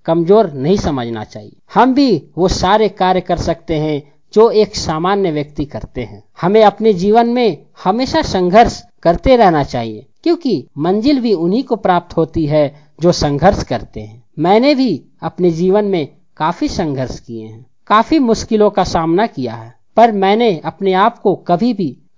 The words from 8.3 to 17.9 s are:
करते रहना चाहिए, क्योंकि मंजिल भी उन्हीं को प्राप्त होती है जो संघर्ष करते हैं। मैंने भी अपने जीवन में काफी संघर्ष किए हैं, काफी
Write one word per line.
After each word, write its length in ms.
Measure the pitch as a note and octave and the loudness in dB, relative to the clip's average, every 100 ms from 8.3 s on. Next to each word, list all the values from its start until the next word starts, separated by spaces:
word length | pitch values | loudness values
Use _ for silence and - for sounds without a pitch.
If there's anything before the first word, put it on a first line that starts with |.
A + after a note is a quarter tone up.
| G3 F3+ G#3 A3+ - - _ | -2 4 4 4 0 -16 _
करते 340 | - - C4 B3 | -2 0 2 4
रहना 260 | G3 D#3 | 4 2
चाहिए, 440 | C3 B2+ A#2 G#2+ - _ | -2 -4 -8 -10 -18 _
क्योंकि 440 | E4 E4+ C4 D#3+ - C#3 | -2 -2 -2 -4 -6 -6
मंजिल 420 | E3 G#3 B3+ C#4 | -2 0 0 0
भी 120 | A#3 | 0
उन्हीं 280 | E3+ E3+ A3+ | 0 0 -2
को 120 | C4+ A3 | -2 -2
प्राप्त 400 | G3 F3 - - | 0 -2 -2 -4
होती 300 | D#3+ E3+ D3 | -2 -2 0
है 280 | D3+ C#3 - _ - | 0 0 -4 _ -2
जो 120 | E3+ | 0
संघर्ष 500 | - D3+ C#3+ F3+ - | 0 -2 2 2 0
करते 380 | - A#2 A#2 A2 | -2 -8 -8 -16
हैं। 220 | G#2+ - _ - | -18 -20 _ -4
मैंने 360 | E3+ G#3+ C#4 | 2 2 2
भी 280 | C4+ B3+ D3 - _ | 2 0 -2 -8 _
अपने 280 | D#3+ - F3 | -10 -2 -2
जीवन 340 | D#3+ F#3 G#3 | 0 0 0
में 240 | G#3 F3+ C#3 _ _ - | 0 -2 -4 _ _ -6
काफी 320 | D#3 - D4+ | -6 -4 -6
संघर्ष 520 | - D#3+ C3 B2 - | -4 -6 -6 -8 -10
किए 260 | - A2+ A2 | -14 -14 -14
हैं, 180 | A2+ - _ | -18 -20 _
काफी 320 | - | 0